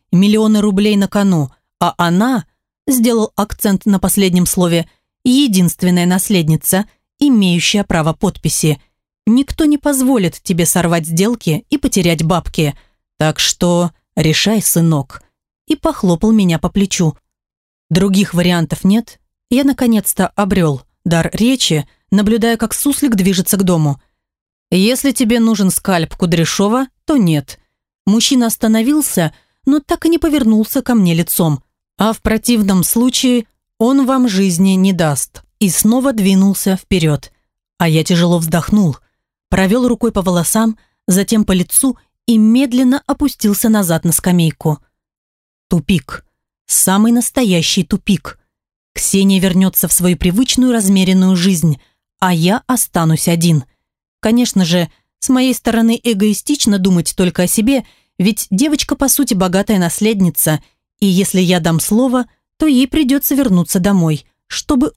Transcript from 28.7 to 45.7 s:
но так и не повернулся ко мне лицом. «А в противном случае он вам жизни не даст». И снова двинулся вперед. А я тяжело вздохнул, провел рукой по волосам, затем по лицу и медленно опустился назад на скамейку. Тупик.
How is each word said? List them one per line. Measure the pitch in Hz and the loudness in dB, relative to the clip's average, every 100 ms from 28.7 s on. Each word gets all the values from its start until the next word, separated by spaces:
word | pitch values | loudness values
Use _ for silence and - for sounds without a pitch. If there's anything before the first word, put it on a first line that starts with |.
| 220 233 302 - - 165 - _ _ | 2 0 0 -2 -2 -2 -4 _ _
но | - 294 | -2 -2
так | - 339 330 | -2 -2 0
и | |
не | 330 | 0
повернулся | 330 294 220 214 214 269 | 0 0 2 2 0 -4
ко | 254 | 0
мне | 233 180 | 2 2
лицом. | 170 165 - 165 139 - _ _ - | 0 -2 -2 0 -2 -8 _ _ -4
«А | 214 | -2
в | 214 | -2
противном | - 220 - 233 202 185 | -2 -2 0 0 2 0
случае | - 233 247 - 254 240 220 _ _ - | 0 0 0 0 0 0 -4 _ _ -2
он | 233 277 254 | 0 2 2
вам | 262 247 | 0 0
жизни | 190 196 170 190 | 0 0 2 2
не | 190 196 | 2 2
даст». | 175 156 139 - - - _ | 0 -2 -2 -6 -14 -20 _
И | 196 | -2
снова | - 214 254 262 | 0 0 2 0
двинулся | 226 190 190 196 185 202 190 | 0 2 2 2 0 -2 -4
вперед. | - 185 160 143 - _ _ _ _ - | -2 0 0 -2 -6 _ _ _ _ -4
А | 170 | 0
я | 156 | 0
тяжело | 156 170 175 175 | 2 2 2 0
вздохнул, | 160 165 - 214 175 - _ _ _ _ _ | 0 -2 0 0 0 -4 _ _ _ _ _
провел | 190 190 247 247 | -2 0 2 0
рукой | 240 233 | 0 -2
по | 208 | -2
волосам, | 180 175 160 220 226 220 _ _ - | -2 0 0 0 0 -2 _ _ -2
затем | 185 196 220 202 | -2 0 0 0
по | |
лицу | 185 - - 269 - _ _ - | -2 -2 -2 -4 -4 _ _ 0
и | 220 | 2
медленно | 214 240 277 247 254 269 - | 4 2 0 0 0 0 -4
опустился | 285 277 - 208 196 220 | -4 -4 -2 -2 0 0
назад | 214 175 160 | 0 0 -2
на | 170 | -2
скамейку. | - 185 180 160 - 160 151 _ _ _ _ _ _ _ _ | -2 0 0 0 -2 -4 -6 _ _ _ _ _ _ _ _
Тупик. | - | -4